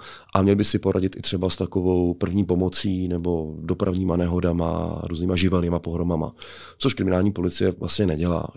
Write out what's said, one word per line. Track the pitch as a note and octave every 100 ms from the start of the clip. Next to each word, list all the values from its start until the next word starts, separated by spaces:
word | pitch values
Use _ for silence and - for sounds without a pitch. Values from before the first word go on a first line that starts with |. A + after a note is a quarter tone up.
| - - - G2
a |
měli | F#2+ G2+
by |
si | G#2 G2+
poradit | G2 F#2+ F#2 -
i |
třeba | - F#2 F#2
s | -
takovou | F2+ F#2 F2+ F#2 F2+
první | F2 F#2 F#2+ F#2
pomocí | F2+ F#2 - G#2 F#2 F#2
nebo | F2 E2+ E2+ D#2 D#2
dopravníma | E2 F2 F#2+ F#2 F#2 E2+
nehodama, | F2 F2 F2+ E2+ E2 E2 E2 D#2+
různýma | E2 E2 F2+ F2+
živelnýma | F#2 F2+ F2 E2+
pohromama, | E2+ E2+ F2 E2 D2 - - - - -
což | C#3
kriminální | - F#2+ F2+ G2+
policie | F#2+ F2+ - G2
vlastně | F2 F2 - G2
nedělá. | D2+ F2 E2 D2+